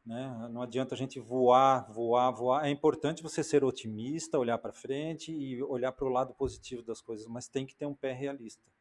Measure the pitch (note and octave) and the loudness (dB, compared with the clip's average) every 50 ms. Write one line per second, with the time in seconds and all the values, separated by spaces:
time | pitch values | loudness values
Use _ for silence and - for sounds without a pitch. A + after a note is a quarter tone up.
0 | _ A2+ A#2 B2 C3+ C3+ B2 A2+ A#2 A#2+ A#2 A#2+ B2 A#2 A2 C3 C3 C3 C3 A2 | _ -12 -10 -10 -10 -10 -10 -10 -10 -10 -8 -8 -8 -4 -2 -2 -2 -2 -4 -6
1 | C3+ - - C3+ A2 A2+ B2 C3 B2+ B2 B2 C3 C3+ C3+ C3+ B2 - G#2 G#2+ A2+ | -6 -8 -8 -12 -8 -4 0 4 8 8 10 10 10 8 6 4 2 -4 -6 -4
2 | A#2 A#2 A#2 B2 B2+ C3 A#2+ A2 B2 B2 B2+ D3 D3+ C#3+ C#3+ C#3+ - D#3 D3 - | 0 2 4 4 4 4 2 0 0 2 2 2 2 0 0 2 4 4 4 4
3 | - C#3+ E3 - E3 D#3 - - D3 - - C#3+ C#3 B2+ - - - A2 G#2+ G#2+ | 0 -2 -4 -4 -8 -6 -4 -4 0 2 4 4 4 4 0 -2 -6 -8 -8 -6
4 | A2+ C3+ D3+ E3 - - - C#3+ B2 A#2 A#2 - - A2 - - - B2 C3+ C#3+ | -6 -6 -6 -6 -4 -2 0 0 2 2 0 0 -2 -4 -10 -10 -8 -6 -4 -4
5 | D#3 F3 D#3+ D3 - D#3+ D#3+ D#3 C#3 C3+ B2+ A#2+ C#3 D3 C3+ A#2+ B2 C3 B2+ - | -4 -6 -6 -8 -8 -8 -8 -6 -6 -6 -6 -4 -4 -4 -2 -2 -2 -2 -2 -2
6 | C#3 C3 B2 B2+ C3 B2+ - - C#3 B2+ G#2 - - - C3 A#2 A2+ A2+ A2 - | -2 0 2 0 0 -2 -2 -4 -4 -4 -4 -8 -12 -12 -12 -10 -8 -10 -10 -10
7 | - - A2+ G#2+ A2 A2+ A#2 A#2+ - - - C#3 C3+ C3 - _ D3 D3 C#3 - | -10 -10 -10 -10 -10 -10 -12 -12 -12 -8 -6 -6 -6 -6 -8 _ -8 -8 -8 -6
8 | - C3+ B2+ B2 C#3 C#3 C#3 C3+ A#2 G#2+ - - _ _ _ _ | -6 -6 -6 -6 -6 -8 -8 -8 -12 -16 -18 -20 _ _ _ _